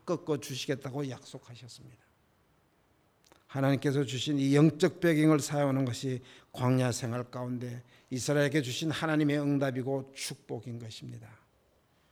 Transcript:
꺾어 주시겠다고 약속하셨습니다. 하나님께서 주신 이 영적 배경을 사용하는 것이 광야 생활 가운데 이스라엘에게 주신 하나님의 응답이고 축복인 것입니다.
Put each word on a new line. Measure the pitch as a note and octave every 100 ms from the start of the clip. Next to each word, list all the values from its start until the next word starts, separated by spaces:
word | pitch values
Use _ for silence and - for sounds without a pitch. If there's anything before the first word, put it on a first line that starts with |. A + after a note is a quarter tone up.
꺾어 | - E3+ - C#3+
주시겠다고 | - B2+ - C3+ C3+ C3 C#3
약속하셨습니다. | A#2 - C3 - A#2+ B2 - C3 A#2+ _ _ _ _ _ _ _ _ _ _ _ _ _ _ -
하나님께서 | C#3 C3+ C3 D3 C#3
주신 | B2+ B2+ D3+ C#3+
이 | C#3 C#3+
영적 | C#3 D3 F3+ -
배경을 | E3+ D3+ D#3 D3+
사용하는 | - D3 C#3+ C3+
것이 | C3+ A2+ C3+ B2+ - - _
광야 | - B2+ B2+ B2+
생활 | A2+ A#2+ B2 A#2+
가운데 | B2 B2 B2 A#2+ B2 - - -
이스라엘에게 | B2+ C3 D3 C#3+ C#3+
주신 | B2+ B2 D#3+
하나님의 | - D#3+ D3+ D3 D3
응답이고 | C#3+ C#3+ C#3 B2+ B2 C3+ C3+
축복인 | - - C#3+ - B2+ B2 A#2
것입니다. | A2+ - C3 A#2 A2 A2 _ _ _ _ _ _ _